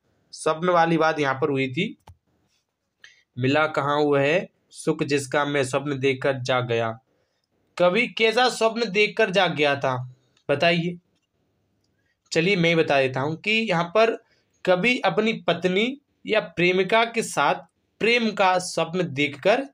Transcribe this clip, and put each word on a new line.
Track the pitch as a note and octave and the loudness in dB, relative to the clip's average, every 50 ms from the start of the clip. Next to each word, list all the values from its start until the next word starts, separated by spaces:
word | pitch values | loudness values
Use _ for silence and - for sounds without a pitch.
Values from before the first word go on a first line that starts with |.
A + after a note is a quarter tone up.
| _ _ _ _ _ _ | _ _ _ _ _ _
स्वप्न | - - - D#3 D#3+ D#3 E3+ F3+ | -14 -6 -4 -4 -2 -2 0 2
वाली | F3 E3+ E3 E3 E3+ D#3 | 4 4 4 4 4 2
बात | D#3+ D#3+ D#3 D3+ | 2 2 0 0
यहाँ | D3 C3+ C3 | 0 -2 -2
पर | B2+ D#3+ D3 | -2 -2 -2
हुई | C#3 C3+ C3+ C3 | 0 0 -2 -2
थी, | B2+ D#3+ G3 A#3 - _ _ - - _ _ _ _ _ _ _ _ _ _ _ _ _ _ _ _ _ - - _ _ _ _ - B2+ | -2 -4 -4 -4 -6 _ _ -20 -20 _ _ _ _ _ _ _ _ _ _ _ _ _ _ _ _ _ -20 -20 _ _ _ _ -8 -2
"मिला | B2 C3 C#3+ D3+ D#3 D3+ | 0 0 2 2 0 0
कहाँ | - D3+ C#3 C#3+ D3 D3 | -2 -2 -2 0 0 0
वो | D3+ D3 C#3+ | 2 2 2
है | C#3 C#3 C#3+ D#3+ F#3+ G#3 - _ _ _ _ | 2 2 2 2 0 -2 -6 _ _ _ _
सुख | - - - D#3+ D#3 D3+ D#3 | -18 -8 -4 -4 -2 -2 0
जिसका | C3 C#3+ C#3+ B2 B2+ - D3 C#3+ | 0 0 -2 -2 0 -2 0 0
मैं | C#3+ C#3+ C#3+ C3+ | 0 0 0 0
स्वप्न | B2+ C#3+ C#3 C#3 D3 C#3+ C3 | 0 -2 -4 -2 -4 -4 0
देखकर | C3 C3+ C3 B2 C3 C#3+ C3+ | 0 0 0 0 0 -2 -2
जाग | B2+ B2 C3 C3 B2+ A#2+ A#2 | -2 -2 -2 -2 -2 0 -2
गया।" | A#2 A2+ A2+ A2+ A2+ A2+ _ _ _ _ _ _ _ _ _ _ _ _ _ _ - - | -2 -2 -2 -2 -6 -8 _ _ _ _ _ _ _ _ _ _ _ _ _ _ -2 2
कवि | F3 F3+ F3+ A3+ B3 A#3 | 2 2 2 2 -2 -2
कैसा | - - A3+ A3 A3 B3 B3+ A#3+ | -2 0 0 2 2 4 2 2
स्वप्न | A3+ - A3 A3+ A3 A#3 A#3 G3 | 2 0 0 0 0 -2 -4 -2
देखकर | F3 G#3 G#3 G3+ - - A3 G#3 | 0 2 0 2 2 0 0 2
जाग | F3+ G3 F#3 E3+ D3+ | 2 2 2 2 0
गया | D3 D3+ C#3+ C#3 | 0 0 0 0
था | C3+ C#3 C3+ B2+ B2 B2+ - - _ _ _ _ _ _ - | 0 -2 -2 -2 -2 -6 -10 -14 _ _ _ _ _ _ -4
बताइए? | C#3+ C3+ E3+ E3+ F3 F3 E3 F3 F3+ F3 _ _ _ _ _ _ _ _ _ _ _ _ _ _ _ _ _ _ _ _ _ _ _ _ _ - | -2 2 2 2 2 2 -2 -4 -6 -10 _ _ _ _ _ _ _ _ _ _ _ _ _ _ _ _ _ _ _ _ _ _ _ _ _ -4
चलिए | - E3 E3 F#3+ G3+ | -2 0 0 2 2
मैं | F3+ E3 E3+ | 2 2 2
ही | E3+ | 2
बता | E3 D#3+ D#3+ D3 C#3 | 2 2 2 2 2
देता | C3+ C3 B2+ C3 | 2 0 0 -2
हूँ | C3 D3+ D#3+ | -4 -4 -6
कि | D#3+ - G#3 | -6 -4 -2
यहाँ | A3 A3 A3+ G#3+ F3 E3 E3+ | -2 0 0 0 0 -2 -2
पर | F3 - G#3+ A3+ A3 - - _ _ _ _ _ _ _ _ - | 0 2 2 2 2 0 -4 _ _ _ _ _ _ _ _ 0
कवि | F3+ F#3 F3+ F3+ A#3+ B3 - | 0 0 2 2 0 0 0
अपनी | - F#3+ E3 G3+ G#3+ A3+ A3 | 0 -2 0 0 0 0 -2
पत्नी | E3+ - - E3+ E3+ - F3+ F3+ G3 A3+ B3+ C#4 - _ _ _ _ - F#3 | -4 -2 -2 -2 0 0 -2 0 0 0 -2 -4 -8 _ _ _ _ -6 -2
या | G#3 A3 | -2 -2
प्रेमिका | - - - - F3 F3+ F#3 F#3+ F#3+ F#3 A3 A3+ A#3 | -2 -4 -4 0 0 2 2 2 0 2 2 2 2
के | A3+ A#3 A#3 F3+ | 0 -2 -4 -6
साथ | - - D3+ C#3+ D3+ F#3 - - _ _ _ _ _ _ - | -4 -2 0 0 0 0 -2 -6 _ _ _ _ _ _ -2
प्रेम | G3 A3 A#3+ B3 A3+ A3 | 0 2 2 2 2 0
का | G3 - G3 F#3 F#3 F3+ | 0 2 2 2 2 0
स्वप्न | F3+ - - E3+ E3 D#3+ E3 F#3 F3 C#3+ C3 | -2 -4 -4 -4 -4 -2 -2 -4 -4 -4 -2
देखकर | C3+ D3 C#3 C#3 - - F#3 A3+ B3 C#4 - | -2 -2 -2 -2 -2 0 2 2 2 0 -6